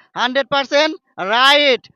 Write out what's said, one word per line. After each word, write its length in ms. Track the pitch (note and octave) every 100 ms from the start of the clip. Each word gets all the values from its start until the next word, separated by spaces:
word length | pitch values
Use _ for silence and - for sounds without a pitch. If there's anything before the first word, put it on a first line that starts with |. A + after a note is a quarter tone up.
| _ F3
হান্ড্রেড 320 | A#3+ C4 C4+
পার্সেন্ট 480 | C#4 C4 C#4+ D#4 E4+ _ -
রাইট। 720 | F#3 A3+ C4+ D4 D4 A#3+ -